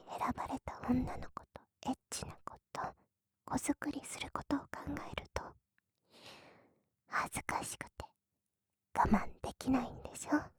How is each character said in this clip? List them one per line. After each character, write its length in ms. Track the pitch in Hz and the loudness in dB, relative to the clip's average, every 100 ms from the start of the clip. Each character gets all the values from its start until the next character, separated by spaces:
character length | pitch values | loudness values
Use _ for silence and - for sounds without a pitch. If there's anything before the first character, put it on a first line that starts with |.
| - - | -8 -2
選 120 | - - | 0 0
ば 120 | - | -2
れ 120 | 269 | -4
た 200 | - - - | -4 -2 4
女 280 | 254 254 - | 4 4 -2
の 120 | - | -6
子 140 | - - | -8 -14
と 160 | - - - - | -20 -20 -6 -4
エ 40 | |
ッ 60 | - - | -4 -4
チ 160 | - - | -6 -6
な 120 | - | -8
こ 160 | - - _ | -12 -14 _
と、 80 | - - - _ _ _ _ - | -4 -4 -6 _ _ _ _ -2
子 120 | - | 0
作 320 | - - 302 | 0 0 -2
り 160 | 277 - | -4 -6
す 140 | - | -8
る 100 | - | -6
こ 120 | - | -4
と 140 | - 277 | 0 0
を 20 | |
考 80 | - - - 285 - | 0 -8 -4 -4 -4
え 40 | - | -6
る 140 | - | -4
と、 220 | - - - _ _ _ _ _ - - - - - - _ _ _ - | -6 -6 -14 _ _ _ _ _ -20 -18 -18 -20 -20 -20 _ _ _ -4
恥 320 | - - - | -2 0 -2
ず 40 | |
か 200 | - - | -2 -2
し 140 | - - | -2 -6
く 120 | - | -10
て 140 | - - _ _ _ _ _ _ _ _ | -10 -12 _ _ _ _ _ _ _ _
我 120 | - - | 4 8
慢 360 | 208 - - | 8 6 -4
で 120 | - - | -8 -2
き 140 | - | 2
な 100 | 262 | 4
い 80 | 240 | 2
ん 140 | - | -6
で 100 | - - | -12 -8
し 120 | - | 4
ょ？ 80 | 302 - | 4 4